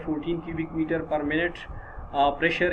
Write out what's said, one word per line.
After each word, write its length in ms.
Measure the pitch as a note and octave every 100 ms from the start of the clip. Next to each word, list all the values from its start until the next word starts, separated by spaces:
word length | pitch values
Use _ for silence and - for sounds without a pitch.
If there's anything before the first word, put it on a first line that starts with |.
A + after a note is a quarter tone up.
| D#3+
fourteen 360 | D3 E3 E3+ E3
cubic 260 | D#3+ D#3 D#3+
meter 220 | D#3 E3 D#3+
per 100 | D3+
minute, 380 | D3 D#3 F3 - - - - - - C#3+
uh, 140 | C#3+ C#3+
pressure 300 | E3 - F3